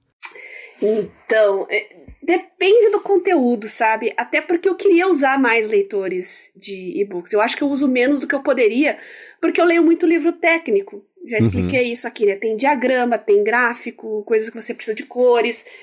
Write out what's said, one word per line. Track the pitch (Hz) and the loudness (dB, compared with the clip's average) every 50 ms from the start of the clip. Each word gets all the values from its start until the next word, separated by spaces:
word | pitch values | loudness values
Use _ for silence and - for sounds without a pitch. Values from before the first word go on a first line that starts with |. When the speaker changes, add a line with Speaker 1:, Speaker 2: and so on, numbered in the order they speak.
| _ _ _ - - - - - - - - - - - - - | _ _ _ -8 -8 -8 -10 -12 -20 -20 -20 -20 -20 -18 -10 -4
Speaker 1:
Então, | 208 208 220 214 190 - - _ _ - 220 220 214 202 196 196 - - | -2 -2 -2 -2 -4 -8 -10 _ _ 0 2 2 4 2 2 -2 -4 -4
é, | - - - - - - - - - _ | -6 -6 -6 -8 -20 -20 -20 -20 -20 _
depende | - - 349 359 - - _ - 359 392 415 480 427 440 | -2 0 0 0 -2 -6 _ -2 2 4 6 6 6 4
do | 403 392 | 2 0
conteúdo, | - - 403 359 370 392 359 302 247 240 240 208 214 | 0 2 0 2 2 2 2 2 2 2 0 -2 -2
sabe? | 208 - - 233 220 220 220 233 - - | -4 -2 0 0 0 0 0 -2 -4 -4
Até | - 240 - - 302 | -4 -6 -4 -4 -4
porque | 311 - 339 339 - 392 | -2 -2 -2 0 0 0
eu | 349 | -2
queria | 359 - 403 339 339 359 381 | 0 0 2 2 4 4 4
usar | 349 269 277 269 269 269 | 2 2 2 2 2 2
mais | 262 233 226 233 214 214 | 2 2 2 2 0 0
leitores | 220 202 202 196 - 196 190 190 190 180 180 - - - - - _ | 0 0 0 0 -4 -4 -4 -4 -6 -6 -6 -6 -8 -8 -10 -14 _
de | 185 - 208 196 185 185 180 - 190 | -18 -14 -14 -12 -12 -10 -8 -4 -4
e-books. | 202 202 190 175 175 - | -4 -4 -6 -10 -8 -4
Eu | 214 208 | -2 0
acho | 220 240 - | 0 0 -2
que | - | -2
eu | 294 277 | -4 -2
uso | 285 262 294 269 | -2 0 0 0
menos | 254 247 247 262 294 277 | 2 2 2 0 0 -2
do | - | -2
que | - - | -4 -4
eu | 269 | -4
poderia, | 269 302 262 247 240 208 226 254 311 277 214 - - - - - - - - - | -2 -2 0 2 2 2 2 2 0 0 -2 -6 -12 -20 -20 -20 -20 -20 -10 -4
porque | - 330 - - | -2 -2 2 2
eu | 339 | 2
leio | 349 330 339 | 4 4 4
muito | 320 320 330 330 359 | 4 4 4 2 2
livro | 330 339 320 285 339 | 2 2 2 0 -2
técnico. | 330 330 - 330 330 330 330 262 214 196 196 - - 202 - _ _ 381 359 | -2 0 0 0 0 0 0 0 -2 -2 -2 -4 -14 -20 -20 _ _ -20 -12
Já | 233 233 214 | -4 0 0
Speaker 2:
Uhum. | 226 | 2
Speaker 1:
expliquei | 226 - - 90 90 - 254 247 240 | 2 0 0 -2 -2 0 0 0 -2
isso | 233 240 - | -2 -4 -6
aqui, | 240 - - 226 | -6 -4 0 0
né? | 202 196 | 0 0
Tem | 196 - 220 220 | 0 -4 -4 -4
diagrama, | 208 254 277 302 247 233 254 262 247 247 247 233 | 0 0 0 0 0 0 0 0 2 0 0 -2
tem | 214 - - 202 208 | -2 2 2 2 4
gráfico, | 208 220 226 247 247 233 240 - - 240 - - - 220 214 214 208 | 4 2 2 2 0 0 -2 -4 -10 -12 -12 -12 -10 -8 -8 -6 -4
coisas | - 233 220 220 233 | -2 -2 -2 -2 -4
que | - 226 | -10 -12
você | 220 - 226 | -12 -12 -12
precisa | - - 226 214 | -10 -8 -8 -8
de | 220 - | -8 -10
cores. | - - 247 247 247 240 233 220 240 226 - - - - - | -8 -2 2 2 4 4 4 2 0 -2 -6 -10 -12 -18 -20